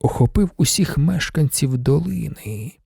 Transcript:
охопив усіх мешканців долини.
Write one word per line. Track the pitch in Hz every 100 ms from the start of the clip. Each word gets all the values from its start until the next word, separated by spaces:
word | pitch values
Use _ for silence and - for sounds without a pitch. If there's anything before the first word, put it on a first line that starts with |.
охопив | - - 123 214 190 -
усіх | 143 - 185 -
мешканців | 156 180 - - 147 - 135 127
долини. | 123 147 180 180 156 - 101 107 117 -